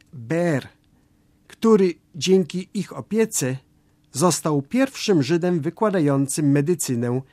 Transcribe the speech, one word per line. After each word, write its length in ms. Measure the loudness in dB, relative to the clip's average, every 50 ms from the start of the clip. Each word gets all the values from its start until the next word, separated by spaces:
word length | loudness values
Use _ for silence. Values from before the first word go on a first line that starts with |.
| _ _
Ber, 560 | -20 -18 -8 -4 -2 -2 0 0 -2 -2 -4 -8 -18 _ _ _ _ _ _ _ _ _ _ _ _ _ _ -20
który 460 | -8 _ 4 4 6 6 4 2 0 -6 _ _ -12
dzięki 540 | -6 0 2 2 2 2 0 -6 -10 -10 -8 -8
ich 220 | -8 -8 -8 -10
opiece 600 | -14 -10 -4 -2 -2 -2 -2 -2 -4 -4 -4 -4 -6 -10 _ _ _ _ _ _ _ _ _
został 500 | -4 0 0 0 0 0 -2 -2 -2 -2
pierwszym 600 | -2 -2 0 0 0 0 -2 -6 -2 0 2 2
Żydem 380 | 2 2 0 0 0 0 -2 -2
wykładającym 880 | -2 -6 -4 -2 -2 0 0 2 2 2 2 0 0 -2 -2 0 2 2
medycynę 720 | 2 2 2 0 -2 -2 -2 -4 -4 -2 -2 -2 -4 -4 -6 _